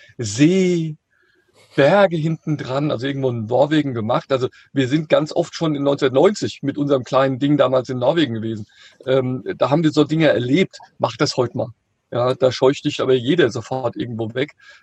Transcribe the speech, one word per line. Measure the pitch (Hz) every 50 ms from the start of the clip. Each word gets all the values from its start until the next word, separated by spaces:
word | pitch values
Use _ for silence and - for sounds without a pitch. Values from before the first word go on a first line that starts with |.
| - - _ -
See, | 120 104 101 117 147 165 185 190 185 180 180 170 160 160 151 - _ _ _ _ _ _ _ _ _ _ _ _ _ _ _
Berge | - 139 143 185 208 202 180 170 160
hinten | 151 165 160 - _ - 151 139
dran, | 139 123 131 139 147 151
also | 123 113 123 139
irgendwo | 139 135 135 127
in | 120 117 107
Norwegen | 107 123 123 147 147 156 156 147 139 123
gemacht. | 117 104 110 123 160 - -
Also | 139 127 127 120 - - - _ -
wir | 135 131 120
sind | 143 160 156 -
ganz | 143 139 156 151
oft | - 165 170 - -
schon | - 165 156 147
in | 143 139
neunzehnhundertneunzig | 139 143 143 151 135 123 131 156 208 214 - - - - -
mit | - 139 139 143
unserem | 143 139 143 131 120
kleinen | - 143 131 135 135 135 120
Ding | 143 143 147 139
damals | 135 127 131 131 120 -
in | 131 127
Norwegen | 120 131 160 170 156 123 113
gewesen. | 110 104 113 113 107 107 - _ _ - - _ - -
Ähm, | 127 131 135 131 127 127 123 104 - 92 -
da | 131 123
haben | 143 160 165
wir | 156
so | - 151 151
Dinge | - 156 160 160 139
erlebt. | - - 123 123 135 180 190 - - - - - _ -
Mach | 123 120 - -
das | 151 - - -
heute | 127 117 - 123
mal. | - 123 - _ _ _ _ _ _ _
Ja, | - - 123 127 127
da | - 131 127
scheucht | 117 - 131 131 147 - -
dich | 147 - -
aber | 120 127 131
jeder | 127 117 131 175 170 151 117
sofort | 101 120 110 - 131 131 127 117 -
irgendwo | - 123 120 120 110 117 107 -
weg. | 127 143 151 - _ _ - - -